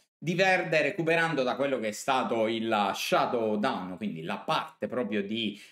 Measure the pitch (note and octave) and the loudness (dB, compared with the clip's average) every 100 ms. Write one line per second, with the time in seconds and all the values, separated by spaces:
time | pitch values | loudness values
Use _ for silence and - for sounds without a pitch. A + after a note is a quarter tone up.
0 | _ _ D3 F3+ F#3+ F3+ E3+ D#3+ C#3+ - | _ _ -4 2 4 4 2 2 2 0
1 | D#3+ E3 E3 C#3 B2 A2+ C#3 B2+ G#2+ G#2 | 2 2 2 2 0 0 0 0 -2 -4
2 | - C3 A2 A#2 A2 A2+ A2+ G#2+ G2 G2 | 0 0 2 0 0 0 0 2 2 0
3 | - E3+ C3+ A#2+ A2 G#2+ B2+ G2+ F#2 F2+ | 2 2 2 2 0 2 0 -2 -6 -6
4 | G#2 D#2+ E2+ G2+ - D3 - - G#2+ A#2+ | -6 -6 -6 -6 -2 -2 -2 -8 -6 -4
5 | G#2 G#2 G2 A2+ A2 - - | -2 -2 -2 -4 -4 -6 -16